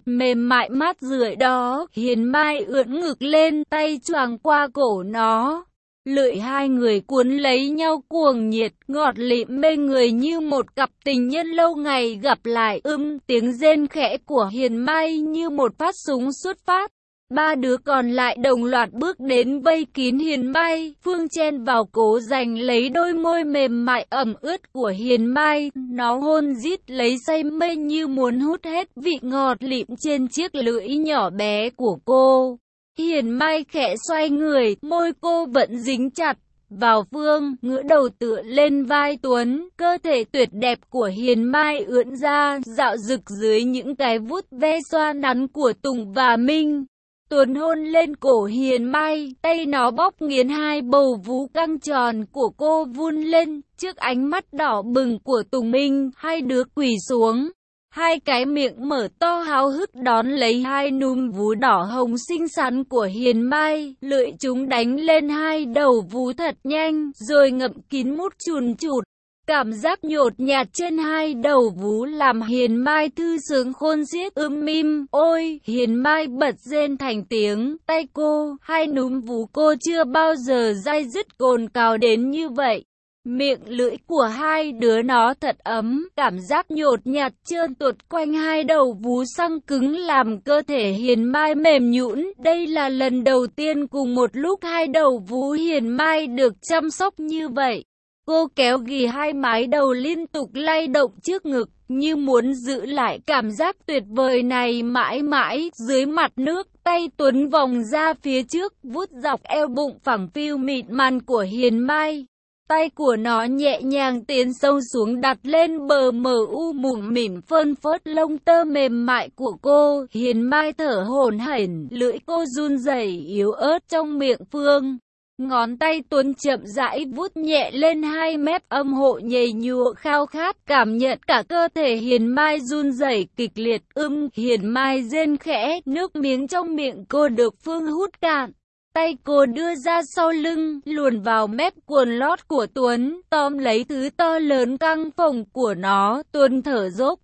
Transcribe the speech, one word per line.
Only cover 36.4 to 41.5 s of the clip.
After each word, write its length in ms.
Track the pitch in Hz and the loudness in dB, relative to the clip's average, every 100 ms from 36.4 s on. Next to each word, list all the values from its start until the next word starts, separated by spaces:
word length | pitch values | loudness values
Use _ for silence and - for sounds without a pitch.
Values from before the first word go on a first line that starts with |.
| _ _ _ | _ _ _
vào 340 | 196 233 220 202 | -2 2 4 2
Phương, 440 | 294 302 302 285 254 | -4 0 0 0 -6
ngửa 200 | 240 262 | -4 -4
đầu 280 | 277 311 254 - | 4 4 4 -2
tựa 220 | 233 220 | -4 -4
lên 440 | 220 262 294 277 254 | -2 2 2 2 0
vai 320 | 294 285 294 | 0 0 -2
Tuấn. 480 | 262 240 240 277 359 - | 0 0 0 -2 -6 -2
Cơ 200 | 349 349 | -2 0
thể 200 | 330 269 220 | 0 0 0
tuyệt 180 | 277 240 | 0 0
đẹp 280 | 196 247 233 _ | 0 -2 -2 _
của 200 | 254 208 190 | -2 -2 0
Hiền 260 | 247 233 | 2 2
Mai 360 | 240 | 2